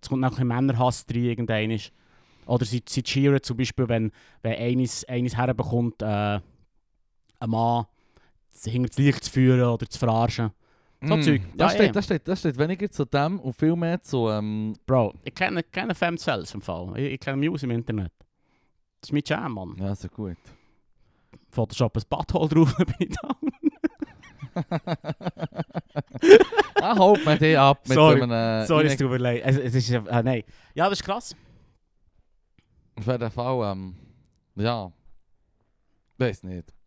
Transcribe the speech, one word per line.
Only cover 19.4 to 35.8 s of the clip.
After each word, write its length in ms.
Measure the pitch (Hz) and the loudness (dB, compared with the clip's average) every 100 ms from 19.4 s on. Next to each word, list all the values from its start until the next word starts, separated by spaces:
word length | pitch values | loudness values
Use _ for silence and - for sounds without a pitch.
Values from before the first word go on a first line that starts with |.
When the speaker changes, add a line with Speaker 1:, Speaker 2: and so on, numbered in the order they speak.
| 156 | -4
Speaker 1:
Mann. 220 | 110 92 85 | -10 -12 -8
Speaker 2:
Ja, 160 | 98 101 | -6 -6
sehr 140 | 92 | -10
gut. 260 | - 104 85 - - _ _ _ _ _ _ _ - _ | -10 -10 -12 -18 -20 _ _ _ _ _ _ _ -20 _
Speaker 1:
Photoshop 460 | - 113 - 117 - | -6 -6 -2 -2 -2
ein 60 | - | -6
Butthole 400 | - - 180 156 | -8 -4 -2 2
drauf, 260 | 156 156 - | 4 4 4
<laughs> 20 | |
bin 180 | 180 - | -2 -2
ich 160 | 185 - | -6 -6
da. 140 | - 262 302 - 320 - - _ 294 - - - 139 | -8 -6 -6 -4 -6 -4 -8 _ -16 -16 -20 -20 -12
Speaker 2:
<laughs> 480 | - 151 165 - 165 - 160 180 - 165 - 156 - - - - - 330 427 - 453 - - | -10 -6 -6 -6 -8 -6 -8 -10 -8 -12 -10 -10 -10 -10 -10 -10 -2 10 10 10 0 0 0
Ah, 160 | 196 220 | 0 4
holt 260 | 185 208 302 | 6 6 4
man 120 | 151 | 4
dich 200 | 156 156 | 4 6
ab 300 | 139 143 - | 6 4 2
mit 80 | 131 | 6
Speaker 1:
Sorry. 260 | 156 147 | 8 8
Speaker 2:
einem, 100 | 123 | 4
äh, 340 | 117 113 110 110 | 0 0 -2 2
Speaker 1:
Sorry, 200 | 160 156 | 2 4
es 60 | |
Speaker 2:
Innen- 60 | 135 | 2
Speaker 1:
tut 120 | 139 | 0
mir 60 | 123 | 0
leid. 240 | 123 120 - | 0 0 0
Es, 120 | 135 | -2
es 180 | 123 123 | 0 -2
ist, 140 | 117 | 0
äh, 320 | 123 101 120 | -2 0 -2
nein. 200 | 127 123 - - _ | 0 -2 -6 -20 _
Ja, 160 | - 180 | -2 0
das 100 | 202 | 0
ist 60 | - | -6
krass. 300 | 202 - - _ - _ _ _ _ _ _ _ _ _ _ _ _ _ - | -8 -8 -18 _ -20 _ _ _ _ _ _ _ _ _ _ _ _ _ -10
Speaker 2:
Auf 100 | 104 | -4
jeden 240 | 123 117 | -2 -2
Fall, 400 | 117 120 127 107 | -4 -4 -2 -2
ähm, 240 | 95 95 90 - _ _ _ _ - | -6 -10 -16 -20 _ _ _ _ -6
ja. 360 | 107 117 95 _ - - _ _ _ _ _ _ | -4 -4 -8 _ -20 -20 _ _ _ _ _ _